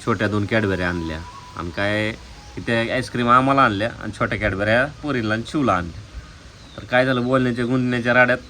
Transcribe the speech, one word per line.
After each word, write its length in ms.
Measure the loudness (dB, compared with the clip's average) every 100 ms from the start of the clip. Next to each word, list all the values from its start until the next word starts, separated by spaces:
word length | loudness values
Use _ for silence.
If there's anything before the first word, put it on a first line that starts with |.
| -2
छोट्या 220 | 0 0
दोन 180 | 0 0
Cadbury 360 | 0 2 0
आणल्या 380 | -2 -2 -4 -8 -10 -16 -14 -10
आणि 120 | -8
काय 420 | -4 -2 -2 -2 -6 -14 -18 -16 -10
की 60 |
त्या 340 | -2 -2 0 -2
आईस्क्रीम 340 | -4 -2 4
आम्हाला 320 | 6 6 4
आणल्या 300 | 4 2 -4 -6
आणि 100 | -10 -4
छोट्या 200 | -2 0
Cadbury 600 | -2 0 2 2 0 -4
पोरीला 300 | -4 -2 0
आणि 100 | -2 -2
शिवला 260 | 0 2
आणल्या. 280 | 2 0 -10 -14 -16 -16 -20 -20 -20 -20 -16
तर 60 |
काय 220 | 0 2 4
झालं, 180 | 2
बोलण्याच्या 420 | 2 2 2 0 0
गुंतण्याच्या 480 | 0 2 0 4
राड्यात 240 | 6 6 4